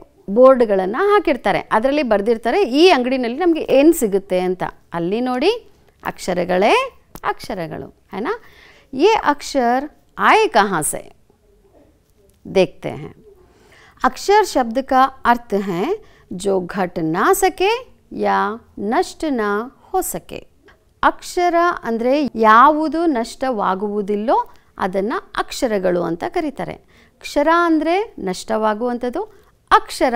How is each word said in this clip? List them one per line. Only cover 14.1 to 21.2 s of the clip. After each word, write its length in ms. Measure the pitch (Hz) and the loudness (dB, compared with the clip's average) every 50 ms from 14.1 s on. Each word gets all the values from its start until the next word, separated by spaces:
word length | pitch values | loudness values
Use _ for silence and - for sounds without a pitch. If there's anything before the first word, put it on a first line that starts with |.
| - - - - 403 427 403 | -6 -4 0 2 4 4 4
शब्द 380 | 349 - 294 254 233 220 262 262 | 2 0 -2 -2 -2 -2 -6 -2
का 220 | - 269 254 262 269 - - - | 0 2 2 2 2 0 -4 0
अर्थ 300 | 220 240 240 240 - 202 | 0 0 0 0 -4 -4
है 440 | 196 202 196 180 170 202 294 403 427 - - - _ - - - | -4 -2 -2 -4 -4 -2 -4 -4 -6 -8 -16 -20 _ -18 -14 -12
जो 280 | 180 185 202 196 190 | -8 -4 -2 -2 -2
घट 380 | 180 175 - 196 190 180 - 185 | -2 -4 -4 -4 -4 -4 -4 -4
ना 340 | 165 160 160 180 233 330 392 | -4 -2 -2 0 2 2 2
सके 380 | - 381 370 370 - 359 392 453 494 508 - - _ _ - - | 2 2 -2 0 0 -2 0 0 -2 -6 -12 -20 _ _ -14 -8
या 460 | - 208 202 196 196 196 202 214 233 - _ - - | -4 -2 0 0 0 0 -2 -4 -8 -14 _ -12 -8
नष्ट 440 | 202 202 240 294 - - - - - | -6 -4 -2 -2 -2 -4 -6 -8 -6
ना 460 | 320 269 240 214 208 202 208 233 262 - _ _ | -4 -2 -2 -2 -2 -2 -4 -4 -8 -12 _ _
हो 180 | - - 381 330 | -6 -4 -4 -4
सके। 440 | - - 175 - - - - - _ _ _ _ - - _ _ _ _ - - | -4 -8 -10 -12 -12 -16 -16 -16 _ _ _ _ -20 -20 _ _ _ _ -2 -2
ಅಕ್ಷರ 520 | 294 339 - | -2 -2 -2